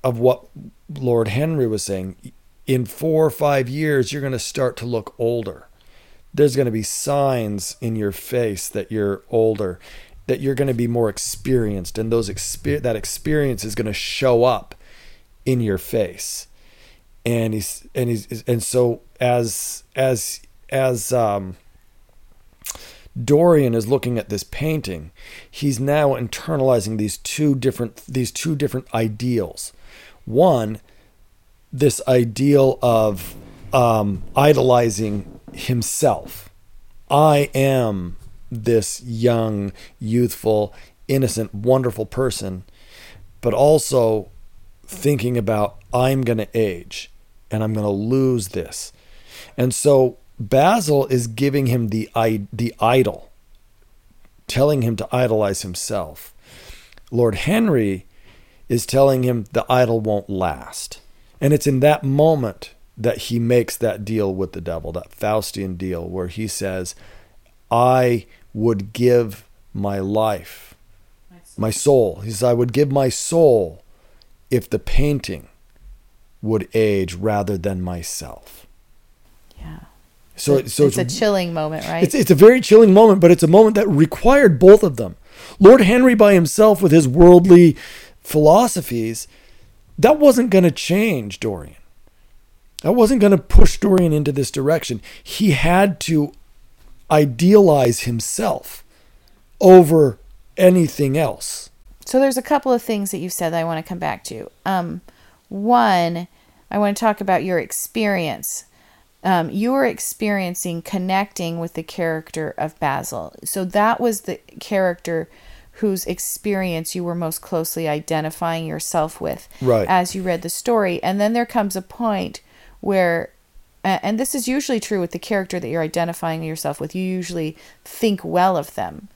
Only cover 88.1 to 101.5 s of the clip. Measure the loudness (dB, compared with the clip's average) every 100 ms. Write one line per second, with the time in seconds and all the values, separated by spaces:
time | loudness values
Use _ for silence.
88.1 | -20 -4 2 6 6 4 -2 -6 -6 -4
89.1 | -8 -14 -20 _ -20 -20 _ _ 0 2
90.1 | 6 4 4 4 4 4 0 -2 -2 0
91.1 | -2 -6 -8 -8 -8 -12 -20 -20 -20 -20
92.1 | _ _ -20 _ _ _ -8 -2 2 4
93.1 | 4 4 4 6 8 8 4 2 4 4
94.1 | 0 -2 -2 -4 -2 0 -2 -2 -10 -10
95.1 | -20 -16 0 2 4 4 4 2 0 -2
96.1 | -2 -2 -6 _ -20 -20 _ -20 -20 0
97.1 | 2 2 2 6 8 8 6 2 0 -4
98.1 | -4 -6 -4 -4 -4 -8 -20 -20 _ _
99.1 | _ _ _ _ 2 10 10 10 6 4
100.1 | 0 -14 -20 -16 4 4 6 2 0 -2
101.1 | 0 -2 -4 -12